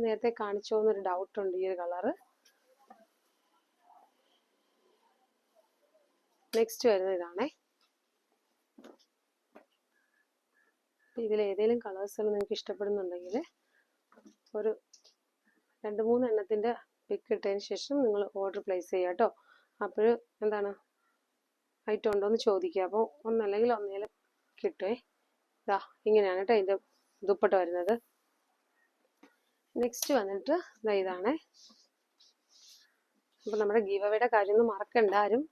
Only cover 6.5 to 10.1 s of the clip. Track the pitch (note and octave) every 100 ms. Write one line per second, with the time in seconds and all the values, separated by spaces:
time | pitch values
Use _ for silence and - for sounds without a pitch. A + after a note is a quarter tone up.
6.5 | A3+ A3+ - B3 G3 F#3+ F#3 E3+ F3 C#4
7.5 | - _ _ _ _ _ _ _ _ _
8.5 | _ _ - - - _ _ _ _ _
9.5 | - _ _ _ _ _